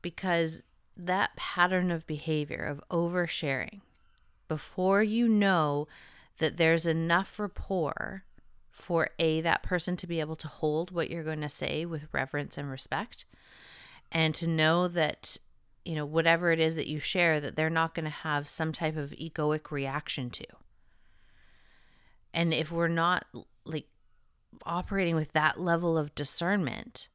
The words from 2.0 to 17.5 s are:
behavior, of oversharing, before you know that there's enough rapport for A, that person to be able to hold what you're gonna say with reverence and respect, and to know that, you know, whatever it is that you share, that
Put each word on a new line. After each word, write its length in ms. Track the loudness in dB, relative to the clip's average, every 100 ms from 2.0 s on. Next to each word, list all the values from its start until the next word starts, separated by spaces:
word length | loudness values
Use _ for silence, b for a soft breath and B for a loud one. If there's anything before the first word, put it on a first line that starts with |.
| -4
behavior, 580 | -8 -2 -2 -2 -4
of 180 | -4 -6 -4
oversharing, 880 | 0 0 0 -2 -2 -2 -2 -4 -10 _ _ _ _ _ _ _
before 540 | -6 -6 0 4 4
you 260 | 4 4 4
know 580 | 6 6 6 4 2 -2 B B B B _
that 180 | 0 4
there's 300 | 4 4 2
enough 520 | 0 2 2 0 -6
rapport 840 | -6 -6 -4 -2 -2 -4 -8 -8 -14 -20 -20 -20 -20
for 400 | -20 -2 0 0 2
A, 220 | 2 4
that 220 | 0 -2
person 340 | 0 -2 -2 -4
to 100 | -4
be 140 | -4
able 160 | -4 -6
to 120 | -10
hold 420 | -2 0 0 -2
what 200 | -4 -4
you're 140 | -4
gonna 240 | -6 -4 -6
say 380 | -6 -4 -4 -4
with 260 | -6 -6
reverence 460 | -4 -4 -4 -6 -6
and 120 | -8
respect, 540 | -8 -6 -6 -6 -12 -18 B B B B B B B _
and 220 | 0 0
to 120 | 0 0
know 400 | 4 4 4 2
that, 520 | 0 0 -2 -4 -4 -6 _ _ _
you 100 | -6
know, 100 | -4
whatever 480 | 0 2 4 4 4
it 80 | 4
is 160 | 2 2
that 100 | -4
you 120 | -4
share, 420 | -2 2 4 2
that 160 | 0